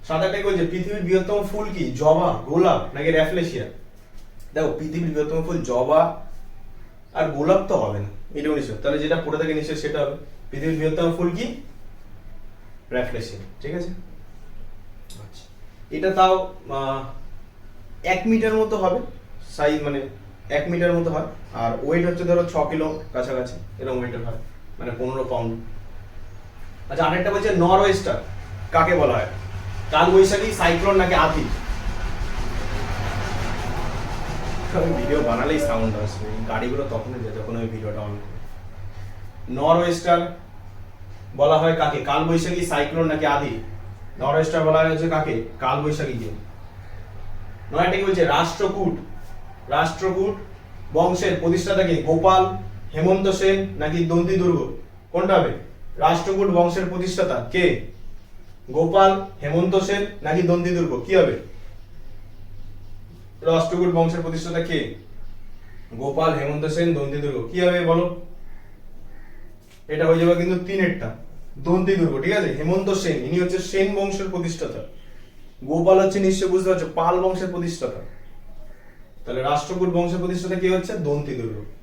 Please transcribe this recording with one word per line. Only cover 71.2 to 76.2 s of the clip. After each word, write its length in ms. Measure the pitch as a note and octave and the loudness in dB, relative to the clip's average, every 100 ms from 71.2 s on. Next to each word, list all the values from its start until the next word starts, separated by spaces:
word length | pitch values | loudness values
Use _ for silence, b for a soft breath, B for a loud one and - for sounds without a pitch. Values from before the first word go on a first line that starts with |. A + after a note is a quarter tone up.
| - - - - C#3+ | -12 -12 -12 -8 0
দন্তি 260 | F3+ F3+ F#3+ | 2 4 4
দুর্গ, 140 | D#3+ C3+ | 2 2
ঠিক 100 | E3+ G#3 | 0 2
আছে? 120 | - C3+ | 0 -2
হেমন্ত 300 | D#3 F#3+ G3 F#3+ | 0 2 2 0
সেন, 140 | E3+ B2 B2 | 0 -2 0
ইনি 100 | F3 | 0
হচ্ছে 160 | F3 F3+ - | 2 0 -2
সেন 180 | G3 G3 G3+ | 0 0 0
বংশের 300 | G3 F#3+ F#3+ | -2 -2 -4
প্রতিষ্ঠাতা। 480 | F3+ E3+ - D3+ - - b b b b b b - C3+ | -4 -4 -4 -6 -6 -10 b b b b b b -14 -2
গোপাল 260 | E3 F3 F#3+ | 2 6 8
হচ্ছে 160 | F#3+ G3 | 6 4